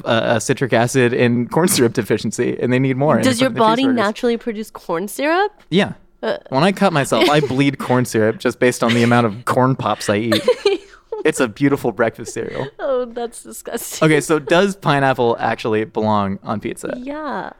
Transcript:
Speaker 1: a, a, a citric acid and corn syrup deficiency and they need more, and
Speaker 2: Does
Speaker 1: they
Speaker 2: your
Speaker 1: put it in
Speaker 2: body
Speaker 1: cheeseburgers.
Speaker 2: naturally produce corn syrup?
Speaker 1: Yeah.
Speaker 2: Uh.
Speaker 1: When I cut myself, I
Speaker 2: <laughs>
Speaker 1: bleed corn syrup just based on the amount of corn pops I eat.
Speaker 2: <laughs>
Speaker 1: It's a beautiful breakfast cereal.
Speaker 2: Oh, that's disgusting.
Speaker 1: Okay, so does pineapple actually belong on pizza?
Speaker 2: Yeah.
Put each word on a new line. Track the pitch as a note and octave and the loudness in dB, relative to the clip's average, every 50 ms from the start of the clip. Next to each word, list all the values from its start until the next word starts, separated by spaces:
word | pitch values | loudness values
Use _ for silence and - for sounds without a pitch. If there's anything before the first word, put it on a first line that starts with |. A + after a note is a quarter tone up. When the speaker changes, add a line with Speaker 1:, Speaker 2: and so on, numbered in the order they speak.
| - | -2
Speaker 1:
a, | - | -2
a, | A#2+ A2+ A#2 A#2 A#2 A2+ | 0 0 2 2 0 0
a | |
citric | - - C3+ - C#3+ A#2 C3 | 0 -2 -2 -2 0 0 2
acid | A2+ A#2+ A#2+ - C3+ B2 A#2+ A#2+ | 2 2 2 2 2 2 2 4
and | - B2 A#2+ A#2+ A#2+ B2 A2+ | 2 2 2 2 0 -2 -2
corn | - - D#3+ F#3 | 0 0 2 2
syrup | - D3+ B2+ A#2 G#2 | 4 4 2 2 2
deficiency | - G#2+ - A#2+ G#2 - A#2 - - A#2+ B2+ B2 - | 0 -2 0 -2 -2 -2 -4 -4 -2 -2 -2 -2 -2
and | - B2 B2+ | -2 0 2
they | B2+ | 2
need | C3+ C3+ C3 B2+ | 2 0 0 0
more, | C#3 D3+ - | 2 2 2
and | - - | 2 2
Speaker 2:
Does | C4 B3+ A3+ | 2 2 2
Speaker 1:
they | B3+ | 0
Speaker 2:
your | C4 | 0
Speaker 1:
put | A3 - | 2 2
it | |
in | A#3 G#3+ | 2 2
Speaker 2:
body | A3 A#3+ C4+ | 2 2 2
Speaker 1:
cheeseburgers. | C4+ C4 | 2 2
Speaker 2:
naturally | A#3+ G#3 G3+ G#3+ - - A#3+ A#3 A3+ | 2 0 0 -2 -2 -2 -2 -2 -2
produce | - A#3+ A3 G#3 A3 - | -4 -6 -8 -8 -10 -12
corn | - - - - F3 E3 F#3+ G#3 | -14 -14 -8 -6 -6 -4 -6 -6
syrup? | - - C4+ D4+ E4 F4+ G4+ G#4 - _ _ _ | -6 -4 -2 0 0 0 0 -2 -4 _ _ _
Speaker 1:
Yeah. | - F#3 G3+ - - - - _ _ _ - | 0 0 0 0 -4 -10 -18 _ _ _ -6
Speaker 2:
Uh. | A3 - - - - | -6 -6 -6 -6 -4
Speaker 1:
When | - C3 D#3 | 0 2 2
I | G3 | 2
cut | G3+ - G3+ G3 | 2 2 2 2
myself, | E3+ D3 C3 - - - - - | 2 2 0 0 2 2 2 4
I | D3 D3+ | 4 2
Speaker 2:
<laughs> | D3+ B2 | 2 2
Speaker 1:
bleed | C3 C3 C#3 C#3 C3+ - | 0 2 2 0 0 -2
corn | - - B2+ B2+ B2 | -2 0 0 0 0
syrup | - - A2+ G#2+ A2 A2+ G2+ | 0 2 2 2 2 2 0
just | - B2+ A#2 - | -2 -4 0 2
based | - B2+ - - - | 2 2 2 2 0
on | A#2 A#2 | 0 2
the | A#2+ A#2+ | 2 2
amount | A#2 B2 A#2+ A#2 A2+ | 4 4 4 2 2
of | G2 A#2 B2 | -2 -4 -4
corn | - - C3 B2 C3 C3+ | -2 0 2 2 2 2
pops | - B2 G#2+ G#2+ - - - | 0 -2 -2 -2 -2 -2 -2
I | G#2 G#2 | -2 0
eat. | A2+ A#2+ G#2 G2+ - - A#4 - - | 0 0 -2 0 2 0 0 0 0
Speaker 2:
<laughs> | G4+ G4 - - - - - _ _ - G#4+ - | -2 -2 -2 -4 -10 -20 -20 _ _ -10 -4 -2
Speaker 1:
It's | D#3 D#3 - | -2 0 0
a | C#3 A#2 | 0 -2
beautiful | G#2 - C#3 C#3 C#3 C3 - B2+ | 0 0 0 2 2 0 0 -2
breakfast | G#2+ F#2+ A#2 A2+ A2+ - A#2+ - - | 0 0 0 0 0 -4 -10 -10 -8
cereal. | - A2+ - - - - B3 - - | -8 -8 -8 -6 -8 -8 -8 -8 -8
Speaker 2:
Oh, | F#4+ C#4+ C4+ B3 B3 | -4 -4 -2 -2 -4
that's | A#3 A3+ A#3+ A#3+ A#3 A#3 - - | -6 -8 -8 -10 -10 -10 -14 -18
disgusting. | A#3 A3 - - - - A#3 - - - - D#3 | -18 -18 -16 -12 -10 -10 -10 -10 -10 -4 0 2
Speaker 1:
Okay, | D#3+ D#3 D3 | 2 2 2
so | C#3 - D#3 D3+ | 2 2 0 0
does | D3 - E3 E3+ G3 G3+ F#3+ | 0 2 2 2 2 2 -2
pineapple | - - - C#3+ C#3+ C#3 C3+ C3 B2+ B2 A#2 A#2 - | -2 -2 0 0 2 2 2 2 2 2 0 0 0
actually | B2 A#2+ A2+ - - A#2+ G#2+ G#2+ A2 | -2 -2 -2 -2 -2 -2 0 0 -2
belong | - - A2+ G#2+ G#2+ G#2+ G#2 G2+ G2 G2 - - | -2 -2 -2 0 2 2 2 0 -2 -4 -6 -6
on | - A#2 G#2 | -6 -6 -6
pizza? | - A2+ - - - - - B3+ | -6 -8 -8 -8 -8 -8 -8 -8
Speaker 2:
Yeah. | B3 C4+ C#4+ D4+ D#4 C#4+ A3+ G3 - - - - | -10 -10 -10 -10 -8 -8 -8 -8 -10 -12 -14 -18